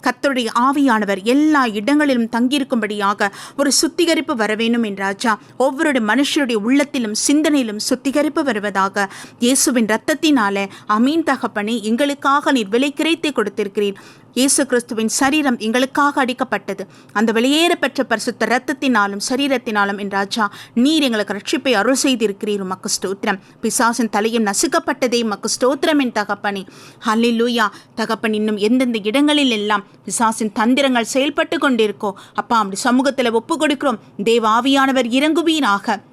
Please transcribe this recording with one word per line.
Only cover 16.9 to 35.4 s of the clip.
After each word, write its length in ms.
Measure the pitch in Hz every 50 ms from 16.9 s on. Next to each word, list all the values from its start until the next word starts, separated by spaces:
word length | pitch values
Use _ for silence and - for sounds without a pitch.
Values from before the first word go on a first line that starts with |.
| - - - - -
அந்த 200 | 202 220 220 226
வெளியேறப்பெற்ற 680 | 226 240 262 285 311 330 349 349 330 - 269 - - 262
பரிசுத்த 440 | - 233 214 - - 233 - 226
இரத்தத்தினாலும் 720 | - 226 254 247 - 302 - - 269 247 220 202 202 202 202 196 -
சரீரத்தினாலும் 680 | 262 254 277 285 269 247 247 - 214 214 202 202 202 196
என் 120 | 202 202
ராஜா, 420 | 196 196 202 196 - 233 214 202 - - - - -
நீர் 280 | 233 240 285 320 320 285
எங்களுக்கு 320 | 262 226 214 208 - 202
ரட்சிப்பை 380 | 202 - - - 302 262 277 247
அருள் 240 | 202 202 240 277 254 -
செய்திருக்கிறீர். 580 | 294 262 220 233 208 196 196 - 208 208 202
உமக்கு 300 | 196 185 185 190 - 214 - -
ஸ்தோத்திரம். 380 | - 185 190 196 - 220 196 190 - - - -
பிசாசின் 480 | - 226 208 - 247 226 233 233 240 220
தலையும் 380 | - 214 208 226 226 233 226
நசுக்கப்பட்டதே. 760 | 202 196 - - 320 262 330 - - 294 - - 254 226 240 233
உமக்கு 260 | 226 208 190 - 220 - -
ஸ்தோத்திரம் 400 | - 247 285 294 294 330 311 294
என் 120 | 269 240 -
தகப்பனே. 540 | 220 208 - 202 196 - 208 202 196 190 - - - - - - - -
ஹல்லேலூயா. 600 | 240 220 226 233 240 240 226 233 247 240 233 220 202 - - - _ _
தகப்பன், 380 | - 220 214 226 214 - 226 214
இன்னும் 240 | 214 208 220 214
எந்தெந்த 440 | 208 196 214 247 254 262 247 233 226 185
இடங்களில் 480 | 214 214 269 294 294 294 294 285 262
எல்லாம் 340 | 226 214 208 208 214 202 196 - - - _
பிசாசின் 480 | - 190 - 240 220 226 - 233 214 -
தந்திரங்கள் 520 | - 220 226 262 269 277 269 254 240 226
செயல்பட்டு 540 | 220 - 269 262 302 294 - 320 311 - 320
கொண்டிருக்கோ, 540 | 311 285 254 226 220 208 202 - - 208 185 - - - _
அப்பா, 240 | - 202 - 240 226
அப்படி 220 | 214 196 190 190 -
சமூகத்துல 480 | 254 240 254 269 277 269 - 247 233 226
ஒப்பு 260 | 226 226 - 330 277
கொடுக்கிறோம். 400 | 311 311 302 - - 285 240 202 - - - - 202
தேவ 380 | 226 226 240 220 214 214 233
ஆவியானவர் 480 | 240 269 269 277 269 269 262 262 254 240
இறங்குவீராக. 920 | 220 269 285 311 320 330